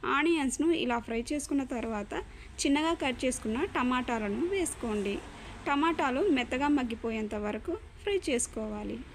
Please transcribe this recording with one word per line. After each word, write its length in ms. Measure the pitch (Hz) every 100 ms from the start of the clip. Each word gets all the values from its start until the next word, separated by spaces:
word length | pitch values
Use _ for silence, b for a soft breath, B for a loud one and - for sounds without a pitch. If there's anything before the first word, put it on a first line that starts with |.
| 233 269
ఆనియన్స్ను 520 | 311 330 269 - 311 339
ఇలా 160 | 247 233 233
ఫ్రై 140 | 226 233
చేసుకున్న 360 | 294 294 277 262 247
తర్వాత 380 | 220 214 202 - - B B -
చిన్నగా 280 | 311 277 320 339
కట్ 160 | 285 240
చేసుకున్న 360 | 262 247 220 226 381 -
టమాటాలను 640 | 247 254 240 233 208 208 339 392
వేసుకోండి. 600 | 330 - 240 214 196 202 - B B B -
టమాటాలు 540 | 285 320 320 294 262 403 269
మెత్తగా 300 | 240 254 285 294
మగ్గిపోయేంత 580 | 247 226 233 220 214 214 208
వరకు 300 | 214 277 370 - -
ఫ్రై 140 | - 392 349
చేసుకోవాలి. 680 | 247 - - 214 208 208 226 262